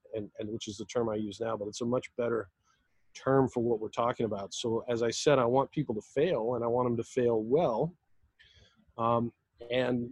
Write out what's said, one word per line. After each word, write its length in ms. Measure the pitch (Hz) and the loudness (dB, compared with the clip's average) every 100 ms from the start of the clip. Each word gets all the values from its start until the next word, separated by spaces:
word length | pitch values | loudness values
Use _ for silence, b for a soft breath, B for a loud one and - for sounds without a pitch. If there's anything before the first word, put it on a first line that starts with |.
| - | -10
and, 140 | 110 101 - | -10 -8 -10
and 80 | 107 | -8
which 180 | 110 - | -8 -8
is 80 | 104 | -10
the 80 | |
term 240 | 104 123 113 | -6 -2 -2
I 60 | |
use 260 | 107 107 98 | -2 -6 -6
now, 160 | 113 107 | -6 -4
but 120 | 101 | -8
it's 120 | - | -6
a 60 | 120 | -2
much 240 | 127 - - | -2 -4 -4
better 320 | 120 113 101 _ _ _ _ _ _ | -2 -2 -6 _ _ _ _ _ _
term 340 | - 131 135 127 | -6 4 4 4
for 140 | 123 | 2
what 180 | 117 110 | 0 0
we're 80 | 107 | -2
talking 380 | - 120 127 113 | 0 0 0 -2
about. 260 | 101 98 | -4 -6
So 320 | - 117 113 123 | -6 -2 -2 -2
as 120 | 117 | 0
I 80 | 117 | 0
said, 280 | - 151 131 | 2 4 4
I 80 | 117 | 4
want 240 | 131 127 | 2 2
people 240 | - 131 | -2 -4
to 80 | 107 | -4
fail, 520 | - 139 175 131 113 | -4 0 0 2 0
and 80 | 120 | 0
I 40 | 117 | 0
want 200 | 120 123 | 2 2
them 120 | 117 | 0
to 40 | |
fail 400 | - 131 120 113 | -2 0 2 2
well. 520 | 110 147 156 110 160 - _ _ _ _ b b b b _ - | 2 2 2 2 -2 -4 _ _ _ _ b b b b _ -2
Um, 340 | 117 117 117 - _ - 120 | 2 2 0 -6 _ -18 -4
and 400 | 127 123 123 123 | -2 0 0 -4